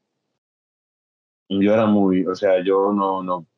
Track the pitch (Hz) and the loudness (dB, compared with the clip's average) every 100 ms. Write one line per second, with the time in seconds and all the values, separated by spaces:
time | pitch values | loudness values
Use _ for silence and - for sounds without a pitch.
0 | _ _ _ _ _ _ _ _ _ _ | _ _ _ _ _ _ _ _ _ _
1 | _ _ _ _ - 95 101 110 107 104 | _ _ _ _ -8 -2 2 2 2 2
2 | 98 92 90 92 101 92 90 95 98 104 | 2 0 -2 -2 0 0 0 0 0 0
3 | 98 95 92 90 78 | -2 -4 -6 -8 -10